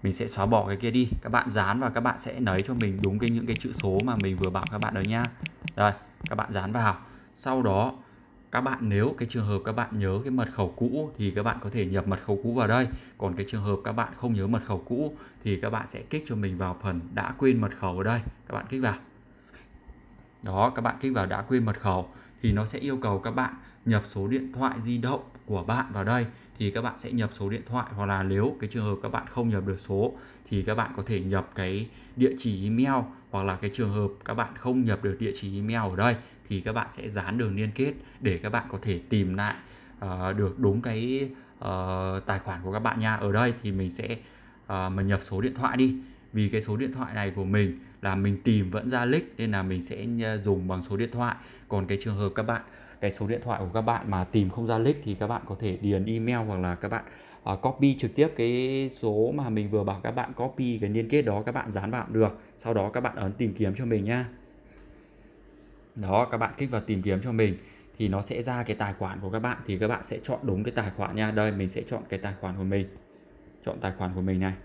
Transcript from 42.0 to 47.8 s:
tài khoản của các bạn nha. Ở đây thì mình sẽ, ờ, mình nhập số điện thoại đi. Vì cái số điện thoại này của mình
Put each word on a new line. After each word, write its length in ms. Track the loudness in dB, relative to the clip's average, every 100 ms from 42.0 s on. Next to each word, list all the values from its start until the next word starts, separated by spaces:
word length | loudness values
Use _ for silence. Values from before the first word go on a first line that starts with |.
| 0 -2 -2
tài 140 | -4
khoản 220 | -2 -6
của 80 | -4
các 80 | 0
bạn 200 | 0 2
nha. 160 | 0 2
Ở 160 | 2
đây 220 | 4 2 0
thì 100 | -2
mình 200 | -2 -2
sẽ, 260 | -4 -6 -6 -10 -20 -20 -20 -6
ờ, 220 | -2 -2
mình 180 | 0 2
nhập 120 | 2
số 180 | 0 -2
điện 120 | -2 0
thoại 220 | 0 4
đi. 180 | 4 4 -8 -20 -6
Vì 160 | 0 2
cái 120 | 2
số 160 | 0 -2
điện 160 | -2
thoại 200 | -4 -6
này 180 | -2 -2 -2
của 80 |
mình 360 | 2 4 4 0